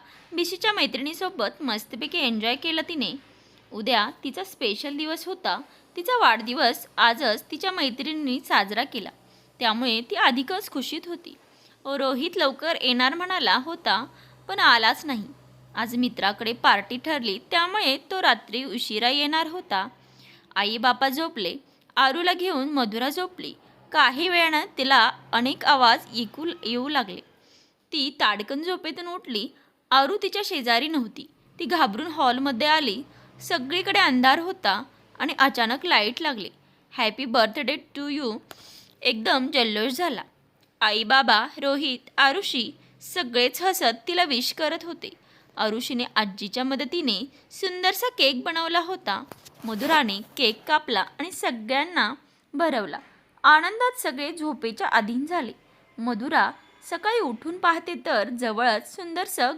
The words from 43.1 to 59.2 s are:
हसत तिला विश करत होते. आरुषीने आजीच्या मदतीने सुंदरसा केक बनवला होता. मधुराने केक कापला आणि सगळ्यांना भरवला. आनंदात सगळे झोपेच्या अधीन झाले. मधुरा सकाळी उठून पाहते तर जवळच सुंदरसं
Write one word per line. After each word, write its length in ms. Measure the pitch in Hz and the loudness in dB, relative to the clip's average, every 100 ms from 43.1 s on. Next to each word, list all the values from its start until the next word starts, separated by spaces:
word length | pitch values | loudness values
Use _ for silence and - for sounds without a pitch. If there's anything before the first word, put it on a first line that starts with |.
| 359 262 240 247 269 | -6 -2 2 2 2
हसत 460 | 359 370 269 233 - | -2 2 0 0 -2
तिला 160 | 359 | 0
विश 300 | 359 240 247 | 2 0 -2
करत 300 | - 311 330 | -2 -2 -2
होते. 260 | 339 339 - - _ _ _ - | -8 -12 -14 -18 _ _ _ -4
आरुषीने 460 | 214 220 240 247 247 - | -2 -2 -4 -4 -2 -2
आजीच्या 480 | 214 190 190 247 | -2 -4 -8 -4
मदतीने 600 | 262 269 277 349 294 196 269 _ _ | -4 -2 -4 -4 -2 -2 -6 _ _
सुंदरसा 580 | - 370 359 370 392 392 | -6 -6 0 -2 0 -2
केक 320 | - 277 247 | 2 2 2
बनवला 380 | 294 330 330 339 | -4 -4 0 0
होता. 440 | 339 370 214 196 - - - _ | -2 -6 -6 -6 -8 -18 -20 _
मधुराने 560 | 226 214 277 320 233 196 - - | -8 -4 2 4 2 -2 -8 0
केक 260 | 240 214 - | 0 0 0
कापला 380 | 311 302 214 185 - | 0 2 -2 -2 -4
आणि 120 | 330 | -10
सगळ्यांना 840 | - 370 240 214 262 320 339 214 - _ _ _ | -4 -4 -4 -2 0 0 0 0 -2 _ _ _
भरवला. 460 | 285 330 254 196 - - _ _ _ | -2 0 0 -2 -8 -14 _ _ _
आनंदात 560 | - 302 339 440 494 494 | 6 6 6 0 -2 0
सगळे 340 | 349 262 294 | -6 -4 -6
झोपेच्या 540 | 339 302 269 226 220 381 | -4 -6 -4 -6 -4 2
अधीन 380 | 233 214 240 294 | 2 2 -2 -2
झाले. 260 | 349 233 - _ _ _ - | -2 -4 -10 _ _ _ -10
मधुरा 540 | 233 220 262 302 208 - _ _ - | -6 -4 0 2 2 0 _ _ -10
सकाळी 300 | 339 403 466 | -6 0 0
उठून 380 | 339 233 320 359 | 0 -4 -8 -2
पाहते 360 | 359 320 - 311 285 | 0 0 -2 -8 -2
तर 240 | 269 214 | 0 0
जवळच 640 | 240 240 214 247 214 - - | -2 -4 0 2 0 -4 -14
सुंदरसं 560 | 349 330 | -10 -6